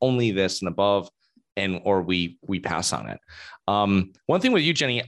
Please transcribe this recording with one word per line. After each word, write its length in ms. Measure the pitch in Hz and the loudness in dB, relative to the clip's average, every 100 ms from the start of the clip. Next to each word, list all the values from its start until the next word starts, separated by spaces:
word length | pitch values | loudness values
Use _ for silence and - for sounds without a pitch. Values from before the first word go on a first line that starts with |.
only 280 | 131 123 117 | 0 2 2
this 300 | 98 95 - | 2 0 0
and 80 | 92 | -4
above, 400 | 85 101 101 90 _ _ _ _ - | 0 2 2 -2 _ _ _ _ -6
and, 240 | 95 90 | -4 -2
or 180 | 101 95 | 0 0
we, 340 | 87 90 85 - | 2 0 -2 -6
we 180 | - 92 | -6 -4
pass 320 | - 82 - | -2 -4 -2
on 160 | 62 53 | -4 -8
it. 100 | - - - - - - | -14 -16 -20 -20 -10 -2
Um, 460 | 101 101 98 95 - - | 2 4 2 0 -4 -2
one 160 | 175 | 0
thing 100 | 254 | 2
with 100 | 220 | 2
you, 120 | 151 | 2
Jenny, 280 | 160 139 120 | 0 0 -2